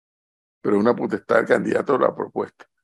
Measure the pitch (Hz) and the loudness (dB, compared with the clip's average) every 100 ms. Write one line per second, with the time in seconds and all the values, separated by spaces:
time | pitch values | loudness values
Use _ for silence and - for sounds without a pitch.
0 | _ _ _ _ _ _ - 101 113 110 | _ _ _ _ _ _ 0 2 2 0
1 | 117 104 - 113 113 120 110 113 139 135 | -2 -4 0 0 2 0 0 -2 0 0
2 | 131 - - - 98 _ - _ | 0 -2 -8 -8 -10 _ -20 _